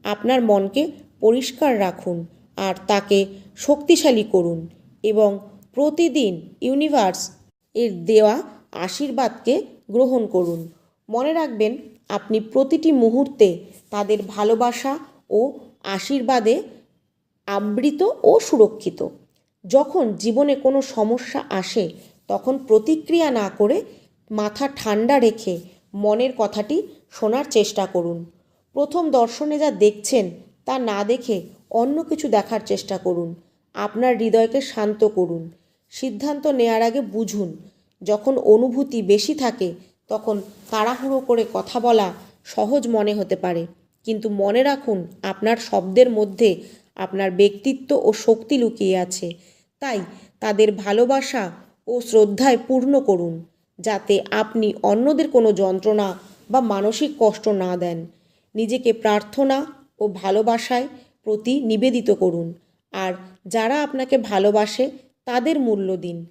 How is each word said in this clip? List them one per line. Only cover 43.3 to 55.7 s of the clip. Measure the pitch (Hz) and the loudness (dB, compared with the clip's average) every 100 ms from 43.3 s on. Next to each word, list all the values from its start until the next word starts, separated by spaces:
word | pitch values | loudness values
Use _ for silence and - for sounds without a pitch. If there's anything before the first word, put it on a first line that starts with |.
| 185 | -4
পারে, | 180 170 170 _ _ _ | -2 -4 -6 _ _ _
কিন্তু | - 214 220 | -6 -4 -4
মনে | 202 196 226 | 0 2 2
রাখুন, | 269 277 247 196 170 - | 2 0 -2 -4 -6 -10
আপনার | 196 190 214 233 | -8 -2 -2 -2
শব্দের | - 202 185 190 247 | 0 -2 2 4 6
মধ্যে | 220 208 190 226 175 - - _ - | 4 -2 2 2 2 -10 -20 _ -10
আপনার | 190 190 196 | -6 -4 -2
ব্যক্তিত্ব | 180 202 202 269 262 - 277 | 4 2 4 -4 -4 0 2
ও | - | 2
শক্তি | 208 - 220 - 277 | 2 2 0 2 0
লুকিয়ে | 233 - 196 185 | 0 0 0 0
আছে। | 180 - 175 170 _ _ _ _ | -2 -6 -10 -12 _ _ _ _
তাই | 277 214 175 - - _ | -6 -6 -8 -18 -20 _
তাদের | 220 202 214 | -2 4 4
ভালোবাসা | 202 196 208 247 269 269 262 185 170 - _ - | 4 0 2 4 2 0 -4 -4 -8 -20 _ -6
ও | 247 | -6
শ্রদ্ধায় | 240 220 208 202 269 240 269 | 4 6 6 4 4 4 2
পূর্ণ | 262 254 277 | 0 4 2
করুন, | 269 185 170 165 165 _ _ - | 2 0 -2 -8 -14 _ _ -8
যাতে | 202 196 - 196 - | -6 -4 2 0 2
আপনি | 214 214 226 214 - | -2 -2 0 -2 0
অন্যদের | 208 208 269 311 311 | 0 2 2 2 4
কোনো | 254 220 | 4 4
যন্ত্রণা | 190 190 | 2 0